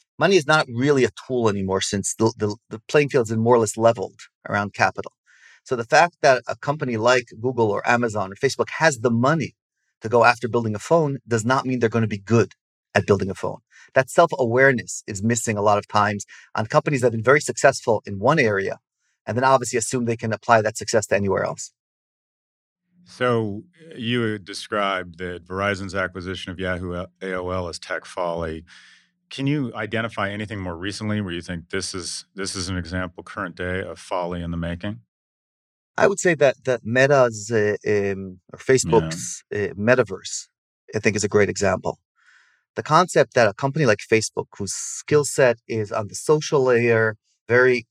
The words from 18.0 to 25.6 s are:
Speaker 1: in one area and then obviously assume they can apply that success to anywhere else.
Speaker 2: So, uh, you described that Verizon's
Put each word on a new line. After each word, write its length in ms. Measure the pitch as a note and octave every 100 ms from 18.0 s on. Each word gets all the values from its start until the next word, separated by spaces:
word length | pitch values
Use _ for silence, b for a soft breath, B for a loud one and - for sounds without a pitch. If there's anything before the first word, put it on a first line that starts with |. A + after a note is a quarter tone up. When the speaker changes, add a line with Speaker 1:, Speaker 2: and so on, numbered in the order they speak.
| -
Speaker 1:
in 100 | G2
one 220 | A2+ D#3+
area 400 | A#2 G2 G2 - _ _ _ _ -
and 100 | G#2+
then 60 |
obviously 340 | C3 C3+ B2 A#2+
assume 280 | - C3 A#2
they 120 | A#2
can 160 | A2+
apply 300 | G#2+ - A2+
that 140 | G#2+ -
success 280 | G2+ A2+ -
to 80 | G2+
anywhere 280 | G2 F#2+
else. 280 | G2 D#3 - _ _ _ _ _ _ _ _ _ _ _ _ _ _
Speaker 2:
So, 580 | - B2+ A#2 A2 G2+ - _ D#3+
uh, 40 | -
you 440 | A2+ B2 A2+ G#2+
described 800 | F#2 G2 - G#2+ G2 F#2 F2+ E2
that 260 | F2+ F2 E2+
Verizon's 480 | F#2